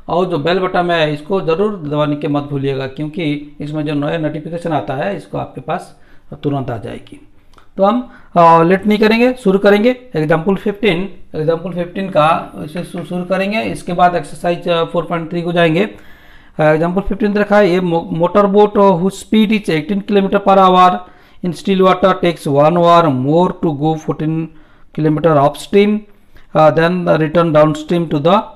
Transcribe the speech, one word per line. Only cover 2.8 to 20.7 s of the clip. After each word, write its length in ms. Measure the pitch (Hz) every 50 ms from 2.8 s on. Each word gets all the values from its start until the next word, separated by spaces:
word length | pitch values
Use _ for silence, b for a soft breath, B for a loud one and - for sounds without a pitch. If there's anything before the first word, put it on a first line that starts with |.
| 135
क्योंकि 720 | 170 - - 151 151 147 196 170 147 147 143 - - - -
इसमें 260 | 151 147 151 156 147
जो 80 | 151 151
नया 240 | 143 143 156 165 165
नोटिफिकेशन 540 | 156 - 160 156 147 160 165 170 - 170
आता 220 | 156 139 - - 135
है, 220 | - 160 196 196
इसको 220 | 160 - - - 131
आपके 220 | - - - 139
पास 400 | 131 - 156 175 - - - b b b b b b b - -
तुरंत 280 | - 143 139 139 123 127
आ 80 | 120 107
जाएगी। 500 | 107 117 120 113 - - - - - - b b b b b b b b _
तो 80 | - 190
हम, 280 | 202 220 254 254 B B B B B -
अ, 260 | 175 170 170 170 165
लेट 240 | 165 170 190 190 -
नहीं 120 | 208 214 202
करेंगे, 340 | 220 214 220 226 240 254 254
शुरू 240 | - - 190 190 196
करेंगे। 520 | 202 202 202 208 214 247 254 254 - - -
एग्जांपल 400 | 160 156 151 165 165 160 202 196
फ़िफ़्टीन, 640 | 185 - 214 202 - - 214 165 170 196 - - - - - -
एग्जांपल 360 | 156 151 156 165 165 170 185
फ़िफ़्टीन 400 | 175 180 175 175 - 196 196 180
का 420 | - 202 151 160 170 - 190 - -
इसे 280 | 185 175 147 - 180 170
शु-, 200 | - - 175 156
शुरू 200 | 147 175 180 180
करेंगे। 380 | 180 190 185 196 196 214 226
इसके 300 | 226 196 160 - - -
बाद 220 | 175 175 180 175 175
एक्सरसाइज, 540 | 170 151 - - - - 175 175 165 - 190
अ, 160 | 170 165 165
फ़ोर 200 | 165 - 175 160
पॉइंट 260 | - 185 165 165 156
थ्री 120 | 175 175
को 100 | 165 175
जाएंगे। 440 | 170 175 170 165 156 170 208 214 - b b b b b b b b b b b b -
अ, 20 |
एग्जांपल 380 | 156 151 156 156 170 175 180 196
फिफ़्टीन 340 | 196 - 202 196 214 202 202
रखा 240 | 208 208 202 202 208
है, 120 | 208 180
ये 100 | 175 180
mo-, 280 | 185 175 165 165 170 190
motor 360 | 175 160 170 175 - 208 202
boat 280 | 196 190 208 208 202 208
whose 380 | 220 196 196 185 160 180 196 190
speed 340 | - - - - 220 220 196
is 200 | 220 208 202 -
eighteen 320 | 165 156 147 - 202 196 196 -
kilometer 300 | 202 202 196 190 220 196 - 202
per 80 | 190
hour 420 | 196 190 185